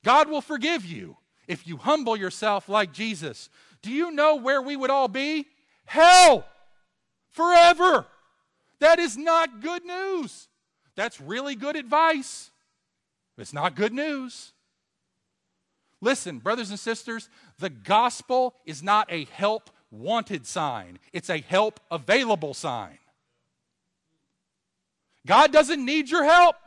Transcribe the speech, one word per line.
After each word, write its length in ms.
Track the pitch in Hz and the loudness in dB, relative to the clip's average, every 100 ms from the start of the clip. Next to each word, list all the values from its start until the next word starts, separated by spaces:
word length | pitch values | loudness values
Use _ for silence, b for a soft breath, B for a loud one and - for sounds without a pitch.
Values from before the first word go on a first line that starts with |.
God 260 | 208 277 302 | 4 4 4
will 120 | 302 | -2
forgive 440 | - 285 285 330 180 | -8 -6 -4 -4 -8
you 320 | 139 175 - _ _ - | -16 -16 -20 _ _ -14
if 200 | 175 165 | -12 -12
you 80 | 151 | -8
humble 400 | 240 311 233 220 | -2 -2 -2 -6
yourself 540 | 185 - 214 202 - | -6 -6 -4 -4 -2
like 240 | 208 196 | -4 -4
Jesus." 560 | 139 226 185 151 113 - b b b | -8 -10 -10 -12 -14 -20 b b b
Do 100 | 202 | -10
you 200 | 269 339 | -6 -6
know 240 | 294 302 302 | 0 0 2
where 260 | 240 269 | -2 -4
we 160 | 262 285 | -4 -6
would 140 | 262 | -2
all 180 | 277 254 | -2 -2
be? 400 | 262 285 311 285 _ _ _ _ | -4 -6 -6 -10 _ _ _ _
Hell! 640 | 294 339 359 349 220 - _ _ _ _ _ _ _ _ | 6 8 10 8 6 -2 _ _ _ _ _ _ _ _
Forever! 760 | - 339 349 339 339 359 269 - _ _ _ _ _ _ _ | -4 4 6 6 6 2 2 -2 _ _ _ _ _ _ _
That 200 | 302 339 | 4 4
is 180 | 339 214 | 2 -4
not 420 | 320 330 320 226 | 0 0 0 -6
good 240 | 285 349 | -10 -10
news. 640 | 349 359 392 370 247 - _ _ _ _ _ - | -10 -10 -8 -8 -10 -16 _ _ _ _ _ -8
That's 260 | 226 - | -8 -8
really 320 | 139 233 285 | -12 -10 -8
good 220 | 247 277 311 | -8 -8 -8
advice. 760 | 240 294 330 311 262 - - _ _ _ _ _ _ _ _ - | -2 0 2 0 -8 -18 -20 _ _ _ _ _ _ _ _ -20
It's 160 | 104 | -16
not 220 | 147 170 143 | -6 -6 -4
good 180 | 208 | -6
news. 580 | 247 302 285 254 - - _ _ _ _ _ _ _ _ _ _ _ _ _ _ _ | -4 -8 -8 -12 -18 -20 _ _ _ _ _ _ _ _ _ _ _ _ _ _ _
Listen, 380 | 214 269 185 131 | -4 -4 -6 -10
brothers 320 | 127 240 202 | -6 -6 -8
and 80 | 202 | -10
sisters, 500 | 226 220 - 226 - b b _ | -10 -10 -10 -14 -16 b b _
the 120 | 185 | -12
gospel 920 | 123 98 208 240 - - 254 254 _ - | -12 0 0 0 -4 -4 -2 -2 _ -18
is 160 | 147 | -12
not 300 | 185 208 202 | 0 0 0
a 140 | 170 139 | -8 -10
help 440 | - 202 214 _ _ _ | -4 -4 -4 _ _ _
wanted 560 | 107 139 233 - 180 117 | -14 -6 -6 -6 -12 -10
sign. 520 | 185 147 117 90 90 _ | -6 -6 -8 -14 -20 _
It's 160 | 180 - | -14 -8
a 100 | 160 | -10
help 400 | - 185 214 - _ | -2 0 0 -6 _
available 640 | 170 120 240 240 196 151 131 | -12 0 0 0 -4 -4 -10
sign. 420 | 156 120 92 _ _ _ _ _ _ _ _ _ _ _ _ 156 135 _ _ _ _ _ _ _ _ _ - | -8 -8 -12 _ _ _ _ _ _ _ _ _ _ _ _ _ _ _ _ _ _ _ _ _ _ _ 2
God 240 | 214 302 | 6 6
doesn't 340 | 302 285 311 254 | 4 2 -4 -2
need 240 | 311 262 | -4 -2
your 140 | 339 | 0
help. 320 | 294 349 349 - | 6 6 6 4